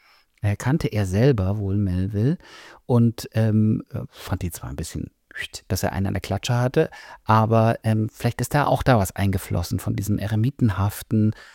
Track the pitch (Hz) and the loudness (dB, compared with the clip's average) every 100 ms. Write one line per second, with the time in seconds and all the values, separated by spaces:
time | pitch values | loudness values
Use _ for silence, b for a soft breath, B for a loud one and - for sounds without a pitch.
0 | b b b _ 107 101 123 135 - 104 | b b b _ -2 -2 0 0 0 -2
1 | 95 98 131 117 95 104 98 101 98 90 | 0 2 4 4 0 0 -2 0 0 0
2 | 95 101 123 180 B B B B - 120 | -2 0 0 -2 B B B B 0 4
3 | 117 - - 110 110 107 107 120 - 117 | 4 0 -6 0 2 4 2 0 -4 -10
4 | - - - 95 87 - - 67 78 - | -10 -12 -8 -6 -6 -8 -10 -10 -8 -8
5 | - _ _ - - - - 95 - 92 | -10 _ _ -14 -14 -12 -6 -4 -2 -2
6 | 98 101 - 98 - 120 127 156 160 B | -2 -4 -4 -4 -2 -2 0 0 -2 B
7 | B B - 110 110 113 113 - 113 110 | B B 2 4 4 4 4 2 0 0
8 | 110 - 120 - 123 147 135 135 - 117 | -2 -2 -4 -4 -2 0 2 2 4 4
9 | 95 - 98 95 - 104 92 95 107 113 | 2 0 0 0 -2 -4 -2 -4 -4 -4
10 | 101 104 101 110 120 - 120 95 98 - | -2 -2 -2 0 0 0 0 0 -2 -4
11 | - 110 107 - B | -2 0 2 -2 B